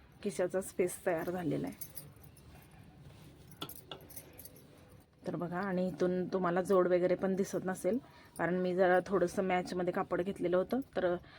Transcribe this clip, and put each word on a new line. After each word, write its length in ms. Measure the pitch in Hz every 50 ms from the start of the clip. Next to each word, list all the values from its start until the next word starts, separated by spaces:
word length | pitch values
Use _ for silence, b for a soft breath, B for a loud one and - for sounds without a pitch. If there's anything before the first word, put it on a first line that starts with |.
| - - - - -
खिशाचा 380 | 208 160 - 185 175 - 185
स्पेस 440 | 190 - - - 185 180 - - -
तयार 260 | 190 175 160 175 180
झालेला 360 | 175 185 175 147 147 143 - -
आहे. 80 | - - - - - - - - - - - - - - - - - - - - - - - - - - - - - - - - - - - - - - - - - - - - - - - - - - - - - - - - - - - - - - - - - - - _ _ _ - 185
तर 80 | 170
बघा, 240 | 160 175 170 175 175
आणि 280 | 202 202 185 180 185 185
इथून 380 | - - 185 180 180 180 180
तुम्हाला 360 | 175 - 190 185 175 170 185
जोड 260 | 180 175 196 185 180 180
वगैरे 280 | 180 180 180 180 180
पण 200 | 180 - 190 190
दिसत 300 | 185 196 - - - -
नसेल, 320 | 185 185 - - 185 214 269 B B B B B B B -
कारण 180 | 165 165 180
मी 200 | 185 180 180 180
जरा 240 | 180 190 180 180 185 180
थोडंसं 380 | 185 202 190 190 175 - 214 190
मॅचमध्ये 500 | 185 180 180 180 - - 180 180 180 175
कापड 280 | 196 185 - 185 170
घेतलेलं 360 | 175 196 190 - 180 165 175 180
होतं, 220 | 185 - 233 254
तर 360 | 277 - - 190 185 175 175 175 B B B